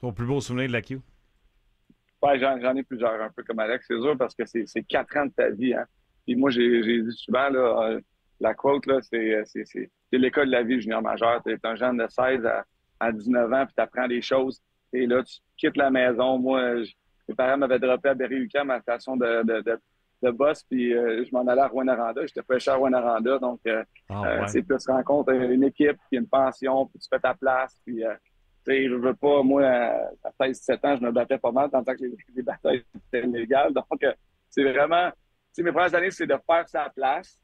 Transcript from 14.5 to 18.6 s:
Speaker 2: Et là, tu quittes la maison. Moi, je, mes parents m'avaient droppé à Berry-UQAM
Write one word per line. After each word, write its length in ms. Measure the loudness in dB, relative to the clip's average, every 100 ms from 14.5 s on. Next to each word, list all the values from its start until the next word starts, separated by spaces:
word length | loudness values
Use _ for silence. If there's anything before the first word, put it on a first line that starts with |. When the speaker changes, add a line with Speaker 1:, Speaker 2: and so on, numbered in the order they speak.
| -6 _ _ _
Speaker 2:
Et 140 | -2 0
là, 160 | 0
tu 140 | -2 -10 _ -4
quittes 180 | -2 2
la 140 | 2
maison. 480 | 4 2 2 2 2
Moi, 440 | 0 0 0 -2
je, 80 | -6 -12 _ _ -8
mes 60 |
parents 240 | -2 0 2
m'avaient 200 | 2 2
droppé 300 | 2 2 2
à 60 |
Berry-UQAM 560 | 0 -2 -4 -4 -4